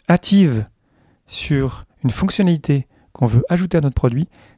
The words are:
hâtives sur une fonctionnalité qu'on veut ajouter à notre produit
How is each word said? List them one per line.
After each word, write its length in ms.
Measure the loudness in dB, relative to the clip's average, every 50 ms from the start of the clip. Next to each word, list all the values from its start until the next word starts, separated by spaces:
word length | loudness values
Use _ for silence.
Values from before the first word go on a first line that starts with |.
| _ 0
hâtives 560 | 0 0 2 2 4 4 4 4 2 -2 -4 -6 _ _ _ _ _ _ _ _ _ _ _
sur 580 | -18 -14 -10 -4 -2 -2 -2 -2 -4 -6 -10 -18 _ _ -6 -4
une 60 | -4
fonctionnalité 800 | -2 -2 -4 -4 0 0 2 2 0 0 0 -2 -2 -2 -2 _ _ _ _ _ -6
qu'on 140 | -2 0
veut 160 | 2 2 2 2 2
ajouter 280 | -2 -2 -2 0 -2
à 40 | 0
notre 120 | 0 0 -2
produit 360 | 0 -2 0 -2 -2 -6 -6 _ -20 -20 _ _